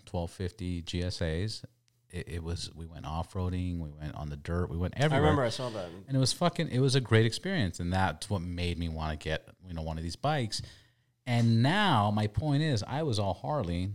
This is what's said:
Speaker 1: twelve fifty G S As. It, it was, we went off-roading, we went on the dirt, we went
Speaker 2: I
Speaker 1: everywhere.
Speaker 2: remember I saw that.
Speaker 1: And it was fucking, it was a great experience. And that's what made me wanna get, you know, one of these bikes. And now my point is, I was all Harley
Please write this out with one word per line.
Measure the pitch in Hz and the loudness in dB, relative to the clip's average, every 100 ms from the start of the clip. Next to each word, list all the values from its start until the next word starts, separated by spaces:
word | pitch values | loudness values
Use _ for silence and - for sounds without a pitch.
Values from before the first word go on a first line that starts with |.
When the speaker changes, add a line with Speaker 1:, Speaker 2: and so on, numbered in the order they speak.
| - | -6
Speaker 1:
twelve | 90 85 | -6 -4
fifty | - 92 - 90 87 | -6 -8 -4 -6 -4
G | 82 87 | -4 -2
S | 87 - | -2 -2
As. | 85 80 107 - - _ _ _ _ | -2 0 -4 -6 -14 _ _ _ _
It, | 90 - | -12 -8
it | 85 | -8
was, | 82 82 - | -6 -6 -8
we | 76 80 | -12 -14
went | 78 - | -12 -6
off-roading, | 80 87 95 90 90 90 87 | -6 -4 -4 -2 -2 -2 -4
we | 76 | -6
went | 104 - - | -8 -10 -8
on | 73 | -8
the | 71 | -8
dirt, | - 87 87 | -2 -2 0
we | 82 | -2
went | 90 - | -2 2
Speaker 2:
I | |
Speaker 1:
everywhere. | 151 147 151 | 2 4 4
Speaker 2:
remember | 147 | 4
I | 120 | 2
saw | - 127 | 0 -6
that. | 110 87 90 131 | -6 -8 -12 0
Speaker 1:
And | 135 | 2
it | |
was | 131 | 2
fucking, | - 175 - 160 | 2 0 0 0
it | 123 | 2
was | 135 135 | 4 4
a | |
great | 120 110 113 | 6 6 6
experience. | - 185 190 92 - | 0 -2 0 0 -2
And | 87 | 0
that's | 92 92 73 - | 2 2 0 -4
what | 101 | -4
made | 87 87 87 85 | -4 -2 -2 -2
me | 85 | -2
wanna | 78 78 76 | -2 -4 -4
get, | 80 78 - _ 92 | -4 -4 -6 _ -10
you | 82 | -6
know, | |
one | 80 80 | -4 -4
of | |
these | 85 - | -6 -4
bikes. | 143 151 110 - - - _ _ _ _ - | -2 0 -2 -6 -10 -18 _ _ _ _ 0
And | 120 117 113 | 4 6 6
now | 131 196 202 120 104 | 6 4 6 6 4
my | 104 107 | 2 0
point | - 151 143 | 0 0 2
is, | 156 113 - | 2 0 -2
I | 135 | -4
was | 160 104 | -2 0
all | 98 87 | -2 -2
Harley | 143 151 87 87 95 | -2 -2 0 -2 -2